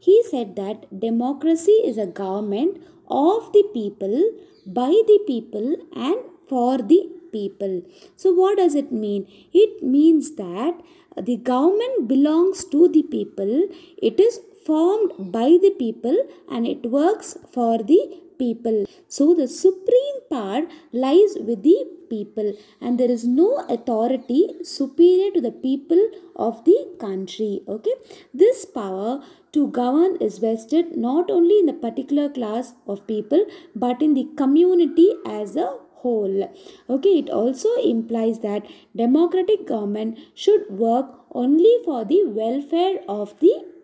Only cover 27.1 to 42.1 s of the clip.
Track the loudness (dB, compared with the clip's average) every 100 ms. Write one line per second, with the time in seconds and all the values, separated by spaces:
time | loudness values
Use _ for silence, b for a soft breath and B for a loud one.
27.1 | -8 -10 -6 -6 -6 -8 -8 -6 -6 B
28.1 | B B 2 4 4 -4 -10 -8 -6 -6
29.1 | -6 B B _ -2 -2 0 0 2 2
30.1 | 0 -4 -2 -4 -4 -2 -2 -2 -4 -2
31.1 | -2 0 2 4 4 2 0 -8 -8 -4
32.1 | -2 -2 -6 -6 -6 -8 -14 -12 -12 -6
33.1 | -8 0 0 0 B B -6 -4 0 2
34.1 | 0 -2 -4 2 4 4 4 2 4 4
35.1 | 4 -8 -8 -6 -4 -4 -6 -18 _ -4
36.1 | -2 -2 -2 -6 B B B _ 0 2
37.1 | 2 0 -2 -2 -2 -2 0 0 -2 -4
38.1 | -4 -2 -4 -4 -6 -8 B B -4 0
39.1 | 2 2 0 0 -2 -2 -6 -4 -4 -6
40.1 | -8 B _ 2 2 0 -4 0 0 -2
41.1 | -12 _ -6 0 4 4 4 0 -6 0